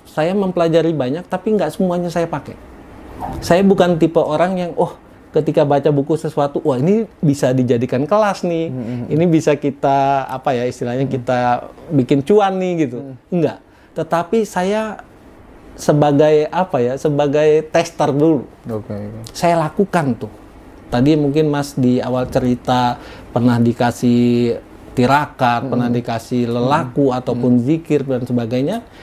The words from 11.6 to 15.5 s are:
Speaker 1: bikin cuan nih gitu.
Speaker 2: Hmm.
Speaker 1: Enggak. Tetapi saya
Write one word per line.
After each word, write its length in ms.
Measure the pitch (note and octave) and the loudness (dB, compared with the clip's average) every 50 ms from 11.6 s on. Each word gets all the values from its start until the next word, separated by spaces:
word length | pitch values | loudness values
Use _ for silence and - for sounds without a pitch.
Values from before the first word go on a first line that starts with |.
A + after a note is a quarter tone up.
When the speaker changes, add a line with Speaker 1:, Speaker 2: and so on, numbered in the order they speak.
| - - - - B2+ C#3+ | -2 -8 -16 -18 -8 -2
Speaker 1:
bikin 320 | E3+ C#3+ B2 - D3 C#3 | 0 0 2 2 2 0
cuan 340 | C#3 - G3+ G#3 G3+ G3 F#3+ | 2 4 4 4 4 2 0
nih 180 | F#3 F#3 F3+ F3+ E3 | -2 -2 -2 0 0
gitu. 240 | D#3 B2 B2 A#2+ C#3 | -2 -2 -4 -6 -12
Speaker 2:
Hmm. 120 | C3+ C3 A#2+ _ _ | -12 -16 -18 _ _
Speaker 1:
Enggak. 320 | F#3+ F3 D#3 C3 - - - _ _ - - - | -2 0 0 0 -2 -6 -14 _ _ -20 -20 -12
Tetapi 480 | - - D#3+ - - E3 E3+ E3+ - A3+ | -8 -8 -4 -2 -2 -2 -2 0 0 0
saya 640 | G#3+ G3+ - F#3 F3+ F#3+ G#3 G#3+ A3 A3 G#3 - - - - - - - - - - - | 0 0 -2 -2 -2 -2 -2 -2 -4 -6 -8 -12 -16 -20 -20 -20 -20 -20 -20 -20 -20 -20